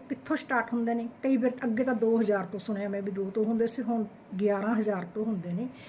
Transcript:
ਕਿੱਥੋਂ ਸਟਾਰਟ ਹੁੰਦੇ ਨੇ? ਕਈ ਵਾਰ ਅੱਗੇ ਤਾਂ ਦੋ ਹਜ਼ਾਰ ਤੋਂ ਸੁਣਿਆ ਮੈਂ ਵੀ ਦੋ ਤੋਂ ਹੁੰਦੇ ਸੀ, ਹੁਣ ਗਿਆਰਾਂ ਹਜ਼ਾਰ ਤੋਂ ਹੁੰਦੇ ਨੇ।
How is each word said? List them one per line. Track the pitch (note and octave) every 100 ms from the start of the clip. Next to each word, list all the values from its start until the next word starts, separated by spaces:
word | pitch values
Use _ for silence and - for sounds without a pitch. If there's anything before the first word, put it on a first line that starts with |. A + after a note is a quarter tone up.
| -
ਕਿੱਥੋਂ | - - D#4
ਸਟਾਰਟ | - B3+ A3+
ਹੁੰਦੇ | A#3+ A#3
ਨੇ? | A#3 A#3 -
ਕਈ | C4+ C4
ਵਾਰ | B3 B3
ਅੱਗੇ | B3 A3
ਤਾਂ | C4
ਦੋ | A#3 A3+ A3+
ਹਜ਼ਾਰ | G#3+ G3+ F3+
ਤੋਂ | G3+
ਸੁਣਿਆ | - G#3 G3+
ਮੈਂ | G3+
ਵੀ | G3
ਦੋ | F#3+ G3
ਤੋਂ | G3 G#3+
ਹੁੰਦੇ | A3+ A3+
ਸੀ, | -
ਹੁਣ | A3+ A#3 G#3+ - - F#3
ਗਿਆਰਾਂ | G#3 G3+ G#3 A3+
ਹਜ਼ਾਰ | G#3+ G3 F3
ਤੋਂ | G#3 A3
ਹੁੰਦੇ | G3+ E3+
ਨੇ। | F3 B3+ -